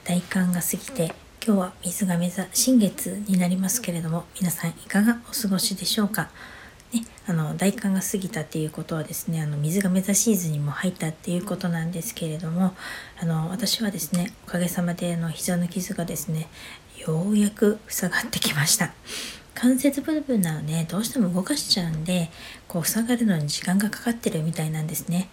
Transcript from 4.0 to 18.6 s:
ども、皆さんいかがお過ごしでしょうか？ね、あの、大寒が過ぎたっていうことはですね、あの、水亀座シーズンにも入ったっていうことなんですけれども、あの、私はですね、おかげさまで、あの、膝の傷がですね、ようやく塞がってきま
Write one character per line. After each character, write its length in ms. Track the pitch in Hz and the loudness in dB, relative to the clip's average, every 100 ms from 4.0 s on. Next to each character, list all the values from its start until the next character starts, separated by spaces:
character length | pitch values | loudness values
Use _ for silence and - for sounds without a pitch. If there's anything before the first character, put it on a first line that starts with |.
ど 80 | 165 | -2
も、 160 | 165 - - | -4 -4 -2
皆 80 | 180 | -2
さ 180 | - 170 | 0 -4
ん 40 | |
い 20 | 165 - | -4 -2
か 160 | 190 | 4
が 160 | 214 233 - | 4 4 -2
お 20 | |
過 160 | - 202 | -4 0
ご 120 | 190 | 2
し 160 | - 190 | 0 -2
で 100 | 180 | -2
し 160 | - | 2
ょ 40 | 208 | 2
う 40 | |
か？ 220 | 208 156 - - - - - - | 0 -4 -8 -18 -18 -20 -20 -4
ね、 140 | 233 226 - - | -4 -4 -12 -2
あ 60 | |
の、 220 | 165 156 160 | 0 0 2
大 180 | 190 | 2
寒 200 | 196 202 | 2 0
が 80 | 190 | 0
過 160 | 185 208 | 0 -2
ぎ 120 | 190 | -2
た 120 | 160 | -4
っ 40 | 151 | -4
て 120 | 165 | -2
い 80 | 156 | -4
う 60 | |
こ 120 | 156 | -4
と 120 | 156 165 | -6 -4
は 80 | |
で 100 | 151 | -4
す 140 | - - | -6 -4
ね、 160 | 160 | -2
あ 20 | 151 | -2
の、 120 | 147 | 0
水 260 | 147 185 | 0 2
亀 180 | 190 185 | 2 2
座 140 | 185 202 | 2 2
シ 160 | - | 4
ー 60 | 196 | 2
ズ 100 | 170 | 2
ン 60 | |
に 60 | 147 | 0
も 120 | 147 | -2
入 180 | 143 185 | -2 -4
っ 40 | |
た 160 | 175 160 | -2 -6
っ 20 | |
て 180 | 156 - | -6 -4
い 80 | 175 | -4
う 80 | 180 | -2
こ 100 | 175 | -4
と 140 | 180 | -2
な 140 | 165 | -2
ん 80 | 165 | -2
で 100 | 175 | -4
す 140 | 165 - | -8 -6
け 120 | 165 | -6
れ 120 | 156 | -4
ど 100 | 165 | -4
も、 240 | 165 185 185 - - - - | 2 2 0 -12 -12 -14 -4
あ 40 | 165 | -2
の、 240 | 160 160 | 0 -2
私 320 | 190 202 - | -2 -2 0
は 80 | 214 | -2
で 80 | 202 | -2
す 140 | - | -2
ね、 200 | 180 175 - - | 0 0 -6 -6
お 20 | |
か 80 | 175 | -2
げ 100 | 175 | 0
さ 140 | 175 | 0
ま 140 | 175 175 | -2 0
で、 180 | 175 | -2
あ 40 | 170 | -2
の、 120 | 165 | -2
膝 260 | 156 - 175 | -4 0 0
の 100 | 175 | 0
傷 260 | 190 180 | -2 -4
が 120 | 190 170 | -4 -4
で 100 | 170 | -4
す 140 | - | -4
ね、 180 | 156 160 - - - - - - | -4 -4 -12 -18 -18 -20 -10 -2
よ 240 | 160 190 | 0 2
う 80 | 214 | 4
や 140 | 208 | 4
く 260 | - 208 214 - | 6 4 4 -4
塞 200 | - 185 | -2 0
が 120 | - | 0
っ 20 | - | 0
て 140 | 180 | -2
き 160 | - | 0
ま 100 | 147 | 2